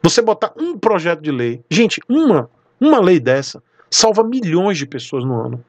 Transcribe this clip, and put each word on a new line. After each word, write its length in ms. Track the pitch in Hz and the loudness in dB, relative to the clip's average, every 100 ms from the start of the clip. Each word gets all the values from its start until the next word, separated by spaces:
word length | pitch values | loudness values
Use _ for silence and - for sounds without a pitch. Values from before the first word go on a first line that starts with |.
Você 180 | - - | 2 2
botar 320 | 220 208 220 | 2 0 -4
um 240 | - 330 277 | -6 -8 -2
projeto 440 | 226 202 165 165 | 0 0 -2 -4
de 80 | 151 | -4
lei, 340 | 135 120 120 _ | -4 -4 -6 _
gente, 280 | 160 233 - - | 0 0 -2 -2
uma, 440 | 269 311 165 120 _ _ _ | 0 2 2 0 _ _ _
uma 220 | 285 285 | 2 4
lei 180 | 185 175 | 4 2
dessa 440 | 123 135 139 - _ _ _ | 2 0 -2 -14 _ _ _
salva 320 | - 220 208 | 0 2 2
milhões 540 | 226 262 202 165 196 175 | 0 0 0 0 0 -2
de 100 | 143 | -6
pessoas 380 | 131 - 139 | -10 -8 -6
no 160 | 127 120 | -4 -4
ano. 240 | 120 120 | -6 -10